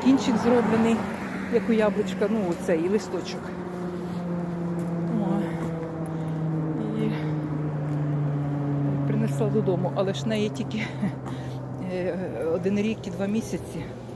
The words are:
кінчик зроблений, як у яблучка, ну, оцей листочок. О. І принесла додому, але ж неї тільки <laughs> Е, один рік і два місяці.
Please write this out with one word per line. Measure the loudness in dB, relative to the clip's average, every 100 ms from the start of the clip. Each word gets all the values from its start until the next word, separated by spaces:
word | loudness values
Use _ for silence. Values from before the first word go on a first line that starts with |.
кінчик | 4 4 4 2
зроблений, | 6 6 6 4 4 2 0 -6 -6 -6 0
як | 2 4
у |
яблучка, | 4 4 2 0 0 2
ну, | 2 0
оцей | 0 0 2 4
листочок. | 2 0 -4 -4 -6 -6 -8 -6 -6 -4 -4 -4 -4 -4 -4 -4 -2 -2 -2 -2 -2 0 2
О. | 2 2 0 -2 -4 -4 -4 -4 -4 -4 -2 -2 0 0 0 -2 -2 0
І | 0 0 -2 -2 -2 -2 -2 -2 -2 0 0 0 0 0 0 -2 0 0 0 2 2
принесла | 2 2 2 2
додому, | 2 2 2 2
але | 2 0
ж | 0 0
неї | 2 0
тільки | -2 -4 -2
<laughs> | -4 -2 -2 -2 -6 -6 -6 -8 -8 -6 -4
Е, | -2 -2 -2 -4 -2 0
один | 2 2 2
рік | 2 -2 -4
і |
два | -2 0
місяці. | 0 -2 -4 -4 -8 -8 -10 -12